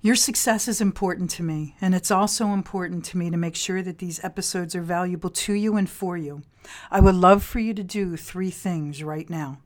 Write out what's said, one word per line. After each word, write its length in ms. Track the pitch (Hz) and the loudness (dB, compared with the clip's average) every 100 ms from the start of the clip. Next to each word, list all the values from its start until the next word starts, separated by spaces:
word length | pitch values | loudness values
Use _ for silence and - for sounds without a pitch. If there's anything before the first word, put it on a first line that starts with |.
Your 160 | 214 247 | 4 2
success 520 | - 226 - 220 - | 2 0 0 0 0
is 120 | 220 | 0
important 500 | 208 - 190 180 175 | 0 0 -2 -2 -4
to 120 | - | -4
me, 340 | 170 156 151 - | -4 -4 -6 -4
and 140 | 190 | 0
it's 160 | 185 - | 0 2
also 380 | 190 208 - 220 | 2 2 0 0
important 560 | 202 185 196 180 175 - | -2 -4 -6 -6 -6 -6
to 120 | 180 | -4
me 120 | 170 | -2
to 60 | 170 | -2
make 200 | 170 165 | -2 -4
sure 240 | - 185 | -4 -4
that 160 | 185 170 | -4 -8
these 240 | 180 160 | -10 -8
episodes 520 | 185 - 185 190 170 | -10 -6 -6 -4 -4
are 80 | 180 | -6
valuable 480 | 165 175 180 180 180 | -4 -2 -2 -4 -6
to 220 | - - | -6 -2
you 220 | 202 214 208 | 0 2 0
and 120 | 190 | -2
for 280 | - 185 175 | -2 -6 -4
you. 260 | 151 143 - _ - - - | -8 -10 -16 _ -20 -20 -2
I 100 | 196 | 8
would 140 | 190 | 8
love 280 | 185 180 202 | 10 8 8
for 160 | - 240 | 4 -2
you 140 | 220 | -2
to 80 | 214 | -2
do 340 | 190 208 190 165 | -6 -4 -4 -4
three 340 | - 185 185 | -10 -4 -4
things 520 | 175 190 170 147 143 | -4 -4 -2 -4 -6
right 260 | 151 156 156 | -8 -8 -8
now. 300 | 160 147 139 | -8 -8 -10